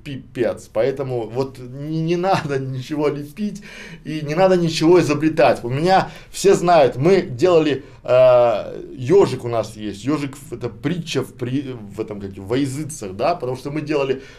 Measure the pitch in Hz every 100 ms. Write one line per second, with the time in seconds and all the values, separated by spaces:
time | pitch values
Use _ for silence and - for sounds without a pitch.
0 | 147 131 - 131 110 92 - 107 127 135
1 | 131 123 107 120 135 123 127 135 147 160
2 | 160 175 185 170 156 139 131 131 127 151
3 | 147 147 147 - 208 - - - - -
4 | 147 156 147 156 190 185 165 160 160 180
5 | 151 139 156 156 135 - 120 135 175 190
6 | 160 - - - 196 190 175 170 165 123
7 | 156 190 147 120 175 165 151 131 - -
8 | - 123 127 123 120 101 78 52 - 110
9 | 123 196 139 127 120 117 104 107 107 98
10 | 120 147 143 - - 117 117 - 151 175
11 | - 135 - - 123 135 131 120 104 101
12 | 107 104 98 95 98 127 143 135 156 -
13 | 101 98 143 175 127 127 143 151 147 147
14 | 135 131 -